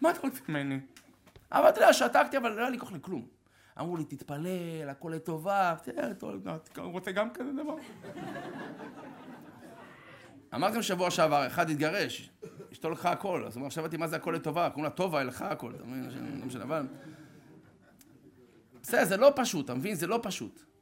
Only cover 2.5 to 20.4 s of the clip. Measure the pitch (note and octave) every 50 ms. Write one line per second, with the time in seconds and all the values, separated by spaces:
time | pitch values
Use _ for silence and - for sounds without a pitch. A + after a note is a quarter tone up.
2.5 | G#3+ G#3 A#3+ C4+ B3+ A#3+ - - G3 D3+ - - F#3+ C3 G#2+ - - _ _ _
3.5 | _ _ _ - - - D3 E3+ F3 E3 D3+ D3 C#3+ C3+ - - D3 C#3+ D#3+ F3+
4.5 | F#3 F3+ F3 E3+ E3 D#3+ D3+ C#3 C#3 - - E3 D#3+ D#3+ D#3+ - D#3+ D#3 D#3 G3
5.5 | G3 G3 F#3+ F3 E3 D#3+ - - - - - A#3+ G3 F#3 - - G3+ G3 F#3+ F#3+
6.5 | E3 D#3+ - - - - E3+ F3+ E3+ F3+ F3+ G3+ F#3 G3+ A3 A#3 A#3+ - B3+ C#4
7.5 | C#4 C4+ D#4 D4+ D#4+ D#4 - - - - - - - - - - - - - -
8.5 | - - - - - - - - - - - C4 - - - - - - - -
9.5 | - - - - - - - - - - - - - - - - - - - -
10.5 | - A#2+ E3 G#3 A3 A#3 G3+ - F#3+ F3 F#3 F3 F3 F3+ E3 D#3 D3 C#3+ C#3 B2
11.5 | - E3+ E3+ D#3+ D#3 C#3+ D3+ D#3 F3 G3+ D#3+ B2+ A2+ - - - - _ - -
12.5 | - - - - - - - D#3+ E3+ - - F3 F3 - - G3 F3+ C#3+ A2 A2+
13.5 | G#2+ A#2+ C#3 C#3 - D#3+ D#3+ E3 D#3+ D#3 E3 D#3+ D#3+ D#3 - F3 E3 D#3+ C3+ D#3
14.5 | C#3+ E3+ E3+ C#3+ - C3+ D#3 D3 C#3 - F#3 G3 D#3 D3 C3+ B2 A#2+ - G#2+ B2
15.5 | - B2+ - A2+ - - - A2+ B2+ C3 B2+ B2 B2 B2 A#2+ A#2 A#2 - - B2+
16.5 | B2 A#2+ G2+ B2+ D#3 D#3 C#3 - - - - D#3 - - - - - - - -
17.5 | - - - - - _ _ - - - - - - - - - - - - -
18.5 | - - _ _ - - - - A#3 B3 C4 E3+ G3 G3 B3+ C#4+ C#4 - - -
19.5 | - D#3+ C#3 - B2 B2+ C#3 G#3 G#3+ D3+ E3 E3+ A3 A#3 A#3 G#3 F3+ -